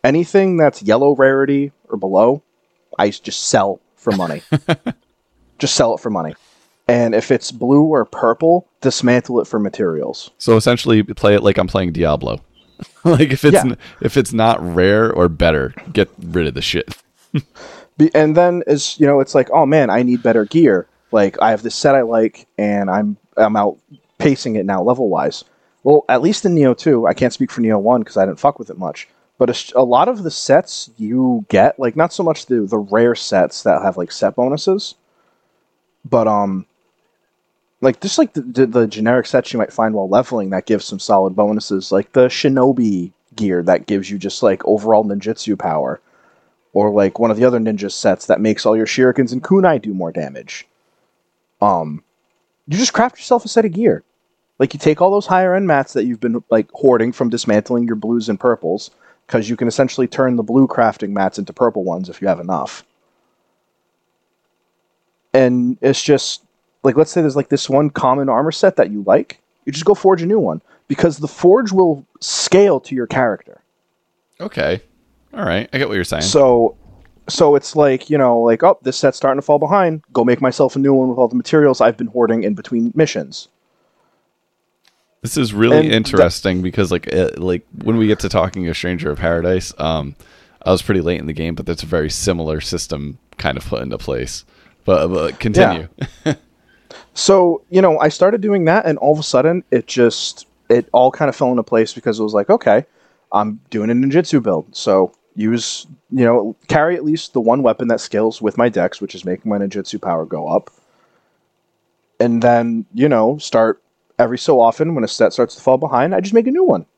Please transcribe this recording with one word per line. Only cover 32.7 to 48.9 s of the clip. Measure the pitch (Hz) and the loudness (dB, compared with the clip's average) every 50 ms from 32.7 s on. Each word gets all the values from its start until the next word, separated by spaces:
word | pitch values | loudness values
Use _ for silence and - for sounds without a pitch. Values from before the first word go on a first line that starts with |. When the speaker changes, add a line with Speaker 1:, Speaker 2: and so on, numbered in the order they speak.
| 117 110 | -4 -4
Speaker 1:
rare | 104 98 104 110 117 120 117 | -4 0 2 2 2 2 2
sets | - - - 107 95 87 - - - | -2 -4 -2 0 0 0 0 -4 -4
that | - 107 87 - | 0 0 0 2
have, | 95 98 90 | 0 -2 -4
like, | 92 90 85 | -4 -8 -10
set | - - - 98 - | -6 -4 -4 -2 0
bonuses, | - 123 131 143 151 - 196 190 208 - - - _ _ _ _ _ _ _ _ _ _ _ _ _ _ _ _ _ _ _ _ _ _ | -2 -2 -2 -2 -2 -2 -2 -2 -2 -4 -10 -16 _ _ _ _ _ _ _ _ _ _ _ _ _ _ _ _ _ _ _ _ _ _
but, | 127 131 117 110 | 0 0 2 2
um, | 110 107 104 101 98 95 92 95 _ _ _ _ _ _ _ _ _ _ _ _ _ _ _ _ _ _ _ _ _ _ _ | 2 0 0 -2 -2 -4 -8 -10 _ _ _ _ _ _ _ _ _ _ _ _ _ _ _ _ _ _ _ _ _ _ _
like, | 127 131 120 _ | 0 0 0 _
just, | - 196 - - | -8 -6 0 0
like, | 311 - | -2 0
the, | _ 156 | _ -10
the, | 120 123 120 127 135 | -10 -6 0 0 0
the | 117 110 123 113 107 | 2 2 0 0 0
generic | 104 110 107 117 123 127 113 | -2 -2 0 0 0 0 -2
sets | - - 127 - - | 0 -2 -2 -2 -2
you | - 117 | -4 -4
might | 107 - | -4 -4
find | - - 113 110 107 | -2 -2 -2 -2 -2
while | 104 95 92 | -4 -2 0
leveling | 98 104 127 - 127 113 98 95 | 0 0 0 0 -6 -6 -6 -4
that | 98 92 - | -6 -6 -2
give | - 110 101 | -2 -2 -2
some | - - 104 95 | -2 -8 -12 -10
solid | - - 107 95 95 95 92 | -2 0 2 2 2 0 0
bonuses, | 104 104 104 107 107 - - 104 95 92 - | 0 0 0 0 -4 -4 -4 -6 -6 -4 -2
like | - 98 98 _ - | -2 -2 -2 _ 2
the | 135 127 | 2 2
Shinobi | 127 - - - 143 135 135 127 135 135 127 117 107 98 90 87 92 _ _ _ _ _ | 2 2 -2 -2 0 2 4 2 2 2 2 0 0 0 -2 -4 -8 _ _ _ _ _
gear | - 107 98 92 87 | -4 -2 0 0 0
that | 87 92 90 87 - | 2 2 2 0 0
gives | - 107 98 95 95 | -4 -4 -4 -4 -6
you | 104 95 | -10 -8
just, | 92 98 - - | -8 -8 -6 0
like, | - 107 95 - - | 0 0 0 0 0
overall | - 107 107 104 110 110 107 107 | 0 0 0 2 2 2 2 2
ninjutsu | 101 101 101 - 107 113 - - 110 101 | 0 -6 -4 -6 -6 -8 -6 -4 -6 -6
power, | 95 - 90 80 78 69 64 73 - _ _ _ _ _ _ _ _ _ _ _ _ _ _ | -4 -4 -4 -4 -2 -4 -4 -6 -10 _ _ _ _ _ _ _ _ _ _ _ _ _ _
or, | _ - 104 104 | _ 0 0 2
like, | 101 104 101 98 - - | 2 2 2 0 0 0
one | 117 113 | 0 0
of | 107 | 2
the | 107 123 | 2 2
other | 127 123 117 | 2 2 2
ninja | 110 110 107 95 101 98 | -2 -2 -4 -4 -6 -8
sets | - - - 107 92 - - | -8 -2 0 0 0 0 0
that | - - - | -2 0 0
makes | 107 110 107 - - | 2 0 -2 0 0
all | 110 110 | 0 2
your | 110 110 | 2 0
shurikens | 107 | -2